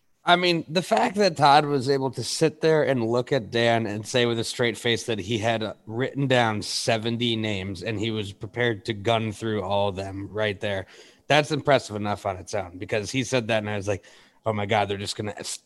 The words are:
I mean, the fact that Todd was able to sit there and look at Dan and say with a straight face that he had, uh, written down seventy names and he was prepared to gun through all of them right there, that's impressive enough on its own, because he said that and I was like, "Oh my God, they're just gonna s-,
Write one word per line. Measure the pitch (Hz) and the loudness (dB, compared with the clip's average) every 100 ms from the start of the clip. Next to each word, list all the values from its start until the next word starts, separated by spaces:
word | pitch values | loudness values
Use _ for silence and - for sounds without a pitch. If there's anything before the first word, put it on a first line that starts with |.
| _ _ | _ _
I | 165 175 | 4 4
mean, | 180 165 - | 4 0 0
the | 175 | -2
fact | 165 220 240 202 | 2 2 2 2
that | 196 147 | 2 6
Todd | 143 147 147 | 6 8 6
was | 143 123 | 0 2
able | 139 131 | 0 0
to | 120 | -4
sit | 113 - 160 156 | -6 0 0 2
there | 160 156 | 2 4
and | 135 131 | 4 2
look | 113 120 127 | 2 0 0
at | 135 95 | -2 0
Dan | 117 117 117 107 | 2 4 4 0
and | 104 104 | -6 -2
say | 127 | 2
with | 120 117 | 2 0
a | |
straight | 110 - 120 104 | -2 0 -2 0
face | 120 110 | 0 -2
that | - 107 | -2 -4
he | 92 113 | -2 -2
had, | 113 113 | 0 -2
uh, | 104 - - | -4 -8 -10
written | 113 131 135 135 | -6 -4 -2 2
down | 127 113 104 | 4 2 0
seventy | - - - 113 117 117 120 113 | -4 -4 0 0 0 -2 -2 0
names | 110 98 95 90 | -2 -4 -6 -8
and | 117 104 | -6 -4
he | 113 | -4
was | 110 101 | -4 -6
prepared | - 107 120 120 104 - | -10 -10 -2 -2 -2 -6
to | |
gun | 104 107 113 110 | -4 0 0 0
through | 101 113 107 | -4 -4 -4
all | 92 101 101 | -2 0 0
of | 92 | -2
them | 98 98 98 | -8 -8 -8
right | 104 107 95 | -4 -2 -2
there, | 104 98 92 - - _ - | -4 -4 -6 -16 -20 _ 2
that's | 147 147 | 2 4
impressive | 143 147 131 - 104 | 0 4 2 2 -6
enough | 104 104 | -4 -4
on | 101 95 | -4 -6
its | - | -6
own, | 104 90 90 | -6 -6 -10
because | 104 113 98 | -4 -4 -2
he | 131 | -4
said | 120 131 110 | -2 -2 0
that | 110 | -2
and | 104 | -2
I | 104 | -4
was | 101 | -2
like, | 98 - - _ _ 110 | -4 -6 -20 _ _ -4
"Oh | |
my | 107 | -2
God, | 101 107 101 | 0 2 0
they're | 98 | -4
just | 101 - | -6 -6
gonna | 104 - | -8 -8
s-, | - - | -10 -6